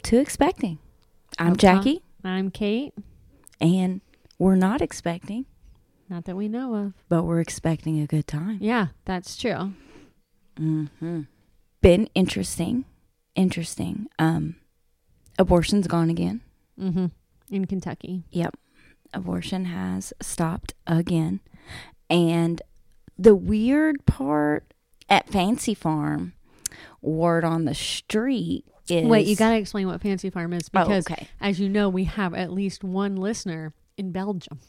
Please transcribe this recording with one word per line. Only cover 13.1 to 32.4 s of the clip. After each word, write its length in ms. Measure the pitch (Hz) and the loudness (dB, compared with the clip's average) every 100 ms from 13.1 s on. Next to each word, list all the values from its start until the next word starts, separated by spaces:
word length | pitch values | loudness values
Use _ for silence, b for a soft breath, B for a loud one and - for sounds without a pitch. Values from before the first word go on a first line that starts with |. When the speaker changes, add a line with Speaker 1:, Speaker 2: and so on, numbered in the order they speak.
| _ _ - | _ _ 0
Speaker 1:
Interesting. 720 | 185 170 165 - 180 - 214 - | 0 0 -8 -8 -8 -8 -10 -2
Um, 380 | 160 160 156 170 _ _ _ _ _ _ _ - | 0 0 -4 -10 _ _ _ _ _ _ _ 0
abortion's 480 | 190 175 160 208 170 | 4 4 4 0 2
gone 240 | 170 165 | 2 2
again. 320 | 170 175 220 - _ _ - | 0 -2 -4 -12 _ _ -8
Speaker 2:
Mm-hmm. 260 | 185 175 180 - _ _ - | -4 -2 -2 -6 _ _ -8
In 140 | 196 185 | -6 -4
Kentucky. 580 | 190 170 175 - 185 - | -6 -6 -10 -10 -10 -6
Speaker 1:
Yep. 260 | 175 170 - _ b b b _ | -4 -4 -6 _ b b b _
Abortion 520 | - 180 180 165 185 180 | -10 -6 -6 -4 -6 -4
has 460 | 175 - 185 - - | -4 -4 -6 -8 -12
stopped 500 | - - 165 170 - - - | -10 -4 -2 -4 -10 -14 -2
again. 520 | 165 175 170 160 196 _ B B B B _ _ | -2 0 -2 -2 -6 _ B B B B _ _
And 540 | 170 170 170 165 170 - - - - - - | 2 4 2 0 -2 -10 -20 -20 -20 -20 6
the 200 | 202 196 | 8 8
weird 720 | 175 214 233 285 311 285 - | 4 2 4 4 2 2 0
part 680 | - 269 302 302 - _ _ _ _ - | 2 0 2 2 0 _ _ _ _ 2
at 220 | 202 - | 2 2
Fancy 460 | 202 185 240 - 202 | 0 0 0 -2 -2
Farm – 580 | 165 156 151 147 175 - B B B B B B | -2 -2 -2 -4 -6 -12 B B B B B B
word 400 | - 160 170 165 | -4 0 2 2
on 220 | 165 165 160 | 0 0 -2
the 80 | |
street 920 | - - - - 214 247 247 165 - _ _ - | -4 -6 -8 -4 -2 0 -2 -2 -6 _ _ -2
is 200 | 170 226 | 2 6
Speaker 2:
Wait, 180 | 220 202 | 6 4
you 100 | 208 | 4
gotta 200 | 226 226 | 4 4
explain 300 | 196 208 190 | 0 -4 -4
what 120 | 170 | -4
Fancy 280 | 208 190 190 | -4 -2 -4
Farm 240 | 180 170 | -6 -4
is 160 | 175 - | -4 0
Speaker 1:
Oh, 100 | 196 | 0
Speaker 2:
because, 220 | 175 196 160 | 2 2 -2
Speaker 1:
okay. 180 | 165 - - | -8 -12 -6
Speaker 2:
as 180 | 202 180 | -4 -2
you 80 | 196 | 0
know, 220 | 208 202 | 0 0
we 140 | 185 | 0
have 320 | 175 214 185 | -2 -2 -4
at 160 | 175 | -4